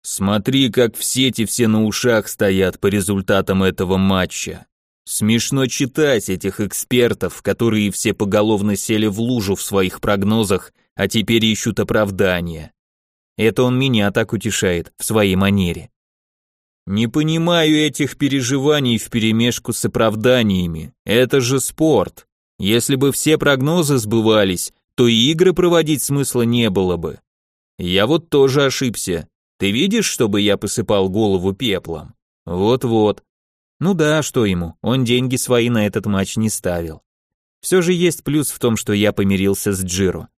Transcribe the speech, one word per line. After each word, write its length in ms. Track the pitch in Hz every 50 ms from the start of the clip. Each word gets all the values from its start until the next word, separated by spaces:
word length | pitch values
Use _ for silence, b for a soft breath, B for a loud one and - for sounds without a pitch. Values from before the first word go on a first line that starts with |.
"Смотри, 680 | _ - - - 95 98 104 107 98 - 135 135 139 120
как 260 | 98 131 120 113 -
в 80 | - -
сети 400 | - - 123 131 131 110 - 110
все 220 | 98 - - 120
на 180 | 110 110 110 110
ушах 440 | 107 101 - - 123 117 110 101 -
стоят 500 | - - 107 101 95 95 95 90 90 -
по 80 | -
результатам 760 | 101 98 104 90 92 101 98 95 - 104 95 92 - 95 95
этого 340 | 95 92 90 - 98 90 95
матча. 680 | 92 95 95 98 92 92 - - - - - 87 85 - _ _ _ _ _ _ _ _
Смешно 640 | - - - 113 107 113 117 - - 143 135 131
читать 640 | 127 - - 143 120 _ - 156 143 131 107 - -
этих 300 | 95 87 - 98 95 -
экспертов, 800 | 107 92 - - - _ 123 123 120 117 104 - - 87 - -
которые 480 | _ - - - 117 117 110 107 104 101
все 240 | 92 - - 113 98
поголовно 640 | _ 107 98 98 107 107 110 110 98 101 107 101
сели 300 | - - - 110 107 107
в 140 | 110 95 107
лужу 360 | 117 120 127 120 98 98 95
в 60 | -
своих 380 | - - 101 98 95 90 - -
прогнозах, 720 | - - 104 98 98 101 110 113 107 95 101 90 - - _ _ _ _ _
а 140 | - 98 95
теперь 360 | - 113 98 - 113 113 107
ищут 360 | 110 107 - - 117 98 -
оправдания". 920 | 107 - - 110 107 101 98 92 101 92 90 87 87 85 82 78 78 78 _ _ _ _ _ _ _ _ _ _ _ _ _
Это 280 | - 107 113 101 - 127
он 140 | 123 127 127
меня 320 | 135 135 123 107 101 101
так 200 | 95 113 110 -
утешает, 640 | - 101 - 110 95 - - 95 87 85 80 - _
в 80 | - -
своей 320 | - 107 110 104 98 92
манере. 540 | 92 98 98 101 101 92 87 82 85 - - _ _ _ _ _ _ _ _ _ _ _ _ _ _ _ _ _ _ _
"Не 220 | 87 95 107 117 113
понимаю 680 | 113 151 151 156 160 165 165 175 175 170 160 156 156
этих 400 | 151 151 151 131 - 151 131 -
переживаний 800 | - 147 135 135 139 127 117 135 139 131 151 151 147 135 123 117
вперемешку 760 | 104 - - - 117 107 110 110 113 120 120 113 - _ -
с 120 | 113 - -
оправданиями. 1120 | 107 - 120 113 113 104 110 107 123 127 127 113 107 95 92 90 85 80 80 80 71 _ _ _
Это 360 | - 101 120 127 127 - 139
же 200 | 123 120 135 135
спорт. 680 | - - - - 160 160 143 104 87 - _ - _ _ _ _ _ _ _ _
Если 360 | - 98 110 120 - - 139
бы 180 | 131 139 139
все 240 | 127 - - 151 156
прогнозы 640 | - 147 143 139 131 135 147 165 180 165 143 143 127
сбывались, 760 | 110 107 110 113 107 110 110 107 101 95 90 82 - - _ _ _ _ _
то 100 | - 123
и 80 | 120 117 113 117 143
игры 220 | 160 160 185 185
проводить 500 | 170 - 180 175 170 165 160 151 156 139
смысла 400 | - - 143 143 139 - - 123
не 280 | 117 113 120 120 117 110
было 260 | 92 101 95 92 87
бы. 240 | 85 82 80 65 - _ _ _ _ _ _ _ _ _ _ _ -
Я 280 | 90 87 90 95 104
вот 240 | 120 160 170 160 _
тоже 340 | - 143 135 135 127 147 143
ошибся. 640 | 135 123 - 135 123 101 - - - 87 80 76 _ _ _ _ _ _ _
Ты 120 | 95 98
видишь, 360 | 101 123 170 202 214 226 190
чтобы 340 | - - - 127 104 101 104
я 160 | 104 104 98
посыпал 520 | 92 - 101 - - 101 - 107 101 95 95
голову 440 | 92 107 110 104 95 92 87 98
пеплом? 640 | 98 _ 135 113 95 87 - 82 82 78 73 - - _ _ _ _ _ _
Вот-вот". 760 | 85 87 90 98 110 127 127 - 120 113 110 107 104 98 - _ _ _ _ _ _ _ _ _ _ _ _
Ну 140 | 143 180
да, 300 | 202 165 156 151 156 156
что 240 | 139 - - 131 113
ему, 300 | 101 92 87 85 82 - _
он 240 | - 104 123 135 127
деньги 320 | 113 123 123 127 127 127
свои 320 | 123 - - 123 120 117 120
на 180 | 120 110 104
этот 200 | 101 95 110 92
матч 320 | 104 101 95 95 - - 113
не 100 | 110 110
ставил. 540 | - - - 92 87 85 85 80 78 - _ _ _ _ _ _ _ _ _ _ _ _
Всё 220 | - - 196 190
же 100 | 170 175
есть 320 | 185 170 180 175 151 - _
плюс 260 | - 143 156 139 -
в 80 | - -
том, 160 | - 120 113
что 200 | 107 - - 104
я 180 | 101 104 104
помирился 600 | 101 - 101 98 98 95 95 98 98 - - 107 98
с 100 | 92 95
Джиро. 440 | 90 87 95 98 90 82 82 - - _